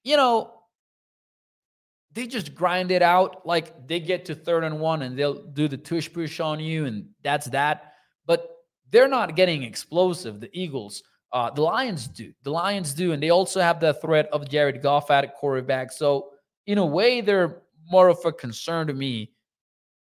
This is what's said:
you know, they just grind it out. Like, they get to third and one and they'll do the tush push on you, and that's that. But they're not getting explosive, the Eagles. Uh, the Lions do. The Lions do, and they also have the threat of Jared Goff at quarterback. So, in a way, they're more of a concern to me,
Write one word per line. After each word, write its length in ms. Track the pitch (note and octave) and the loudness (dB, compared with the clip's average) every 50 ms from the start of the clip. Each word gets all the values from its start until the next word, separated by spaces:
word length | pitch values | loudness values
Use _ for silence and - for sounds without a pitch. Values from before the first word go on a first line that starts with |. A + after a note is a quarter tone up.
you 140 | - B3 D4+ | -2 2 2
know, 360 | D4 C4+ B3 A#3 A3 - - - - _ _ _ _ _ _ _ _ _ _ _ _ _ _ _ _ _ _ _ _ _ _ _ _ _ _ _ _ _ _ | 4 4 4 4 2 0 -4 -12 -20 _ _ _ _ _ _ _ _ _ _ _ _ _ _ _ _ _ _ _ _ _ _ _ _ _ _ _ _ _ _
they 140 | D3 G#3+ B3+ | -12 -10 -10
just 280 | A#3 C4+ A3 D#3 C#3+ C3+ | -8 -8 -8 -8 -10 -4
grind 360 | D3 F3 E3+ F3+ F#3 F#3 F3+ | -2 -2 0 0 0 0 0
it 120 | F#3 F3+ | 2 4
out. 440 | F3 E3+ F3 F#3 F#3+ F#3 - - - | 4 4 4 4 2 0 -2 -8 -6
Like, 400 | D#3+ E3+ E3 D#3 - - - B2+ | -2 -2 -2 -2 -4 -10 -16 -10
they 140 | C3+ D#3+ F3 | -6 -6 -6
get 240 | D#3+ E3 F3+ F3 F3+ | -4 -4 -4 -4 -6
to 80 | - D3+ | -8 -12
third 300 | - - F3 E3+ E3 D#3+ | -8 -4 -2 0 0 0
and 160 | D#3 D#3 D3+ | -2 -4 -2
one 220 | D#3 D#3+ D#3+ D3+ | -2 -2 -2 -2
and 160 | C3+ B2+ B2+ C3+ | -4 -6 -4 -2
they'll 240 | C#3+ C#3+ - - | -2 -2 -2 -6
do 260 | - - C#3 D3 D3+ C#3+ | -12 -8 -4 -2 -2 -2
the 80 | C3+ | -2
tush 360 | C3 - - E3+ E3 D#3 - | -6 -6 -4 -4 -4 -4 -6
push 280 | - E3+ E3 D3 - - | -8 -8 -8 -6 -6 -4
on 180 | E3 D#3 D3+ D#3 | -4 -4 -4 -4
you, 260 | D#3 D#3+ D#3+ D#3 D3+ | -6 -4 -4 -4 -4
and 220 | B2+ A2 G#2 - - _ _ | -4 -6 -8 -10 -14 _ _
that's 240 | - C#3+ D3 C#3+ - | -4 -2 -2 -2 -2
that. 480 | B2 A#2 C3+ C#3+ D3 D#3 - - - _ _ _ _ _ _ _ | -4 -2 0 0 0 -2 -4 -8 -16 _ _ _ _ _ _ _
But 220 | D#3+ E3+ E3 - - - - _ _ _ _ _ _ | 0 0 0 0 -4 -18 -20 _ _ _ _ _ _
they're 180 | - A#3 C4 C4+ | 6 6 6 6
not 280 | C#4 B3 G3+ E3 D#3 | 4 0 -2 0 2
getting 260 | F3+ F#3 F3+ E3 C#3+ | 2 2 2 2 -2
explosive, 800 | B2+ A2+ G2+ - - - D3+ F3 F#3 F#3 E3+ - - A2+ G#2 G#2 | -6 -8 -10 -12 -12 -4 0 2 2 2 0 -4 -8 -10 -10 -12
the 100 | A#2 - | -14 -12
Eagles. 500 | - F3+ F#3 D#3+ C3+ B2 G#2 G#2 - - - _ _ _ _ _ | -8 -8 -8 -6 -6 -8 -8 -10 -14 -16 -18 _ _ _ _ _
Uh, 180 | B2+ B2+ A#2+ A2+ | -4 -2 -2 -2
the 120 | C#3 C#3+ | -2 0
Lions 440 | D3+ E3 G3+ A#3+ C4+ A#3+ F#3 C#3+ A2 - | 0 0 0 0 -2 -2 -4 -8 -10 -12
do. 240 | - - G#2+ - - _ | -14 -16 -16 -18 -18 _
The 80 | - C#3 | -8 -6
Lions 420 | D3+ E3 F3+ G3 G3+ G3 F3 C#3+ | -4 -2 -2 -2 -2 -4 -6 -6
do, 200 | C3+ D#3 F#3 F3 | -4 -2 -2 -2
and 100 | D#3+ C#3 | -2 0
they 80 | D3+ D#3+ | 2 4
also 300 | E3+ F#3 F#3+ F#3 - G3 | 4 4 2 2 0 2
have 200 | F3 E3+ E3 D#3 | 2 2 2 2
the 140 | E3 D#3 C#3+ | 2 0 0
threat 320 | - - D#3+ D#3+ D3+ D3+ D#3 | 0 0 2 2 2 2 2
of 160 | - D3 C#3+ C3+ | -2 -6 -4 -2
Jared 340 | C#3+ D3+ D3 C#3 B2+ B2+ | 0 2 2 2 0 0
Goff 280 | C#3 C#3 C#3+ C#3+ C#3+ - | 0 2 2 2 4 4
at 240 | C#3+ C#3 C#3 C3+ - | 4 4 4 0 -4
quarterback. 540 | - - C#3+ C3 C3 B2+ C3+ C3 C3 B2+ B2 | -6 -4 -2 -2 -2 -2 -2 -2 -4 -4 -8
So, 380 | - - D#3 C#3+ C#3 C#3 - - - _ _ _ _ _ _ | -6 -2 0 0 0 0 -2 -8 -16 _ _ _ _ _ _
in 120 | G3+ G#3 G#3 | -2 0 0
a 60 | F#3 | 0
way, 360 | D3+ C#3+ F3 A3 B3 B3+ A#3+ | 2 2 2 2 2 2 2
they're 420 | G3+ G3+ G3+ F#3+ F3 D#3+ - - _ _ _ _ - E3+ | 0 2 2 2 2 0 -2 -8 _ _ _ _ -4 2
more 180 | F3+ F#3 F#3 F3+ | 6 8 8 8
of 100 | E3+ F3 - | 6 4 0
a 80 | E3 | -4
concern 540 | D#3+ - - A#2+ A2 - - E3 E3 E3 D#3+ D#3 | -4 -6 -8 -12 -12 -10 -6 -4 -4 -2 -2 -4
to 60 | C#3 | -4
me, 380 | C3+ C3+ C3+ A#2+ A2 G#2+ - _ _ _ _ _ _ _ _ _ _ _ _ _ _ _ | -6 -6 -6 -6 -6 -8 -12 _ _ _ _ _ _ _ _ _ _ _ _ _ _ _